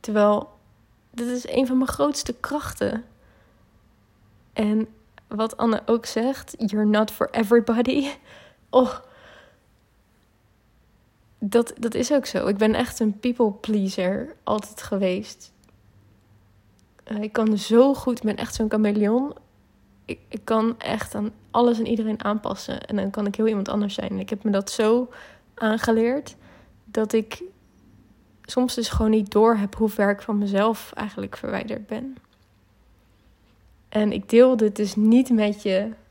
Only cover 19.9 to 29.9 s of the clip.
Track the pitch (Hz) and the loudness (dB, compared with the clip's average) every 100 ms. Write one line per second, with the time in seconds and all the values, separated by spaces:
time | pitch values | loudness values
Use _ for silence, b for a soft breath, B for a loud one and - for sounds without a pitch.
19.9 | _ - - _ - - 220 220 233 - | _ -12 -12 _ -14 -2 0 2 -2 -4
20.9 | 220 - 208 208 - - - 240 226 226 | -6 -6 -6 -8 -8 -4 2 2 2 -2
21.9 | 226 220 214 208 214 - 196 - - - | -2 -2 -4 -4 -4 -4 -8 -8 -10 -6
22.9 | 208 196 196 202 202 220 208 196 208 208 | -4 -4 -4 -4 0 0 0 -2 -2 -4
23.9 | 196 208 190 190 208 220 196 196 - 214 | -4 -6 -8 -6 -6 -2 -2 -2 -2 2
24.9 | 240 247 B B B B - 220 220 - | 2 0 B B B B -4 -2 0 0
25.9 | 226 233 269 - - b b b _ - | 2 2 -2 -8 -20 b b b _ -8
26.9 | 220 214 220 220 - 359 _ _ _ - | -4 0 0 -2 -12 -16 _ _ _ -20
27.9 | - _ _ _ _ - - 254 - 226 | -20 _ _ _ _ -6 -2 0 -2 -2
28.9 | - 220 220 202 208 220 226 202 - 220 | 0 2 2 2 4 4 4 0 0 -2